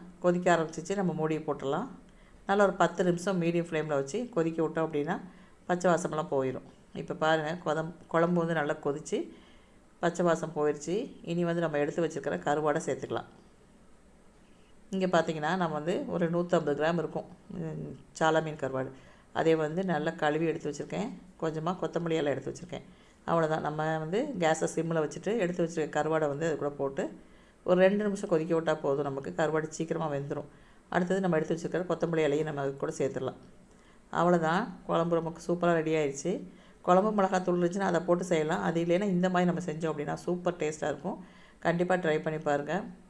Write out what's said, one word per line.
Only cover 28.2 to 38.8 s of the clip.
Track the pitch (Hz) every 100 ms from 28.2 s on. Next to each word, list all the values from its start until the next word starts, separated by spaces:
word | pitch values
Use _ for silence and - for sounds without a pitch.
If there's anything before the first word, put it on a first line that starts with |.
| -
கொதிக்க | 160 165 165
விட்டா | 160 156
போதும். | 147 139
நமக்கு | 143 135 139 180
கருவாடு | 156 156 156
சீக்கிரமா | - 165 165 160
வெந்துரும். | 143 143 143 139 - - - -
அடுத்தது | 175 180 190
நம்ம | 190 160
எடுத்து | 156
வச்சிருக்கிற | 165 180 160
கொத்தமல்லி | 180 165 170 160
இலையை | 151 143
நம்ம | 156 143
அது | 139 139
கூட | 151 156
சேர்த்துடலாம். | 135 131 131 - - - - - - - -
அவ்வளவுதான். | - 170 175 156 175 240 - -
குழம்பு | 170 170 170
நமக்கு | 160 160 -
சூப்பரா | 175 175
ரெடி | 165 156
ஆயிடுச்சு. | 156 147 135 170 202 - - - -
குழம்பு | - 185 214 208
மிளகாத்தூள் | 190 185 180 175
இருந்துச்சுன்னா | 175 190
அதை | 190 170
போட்டு | 175 175
செய்யலாம். | 180 165 151 190
அது | 185 165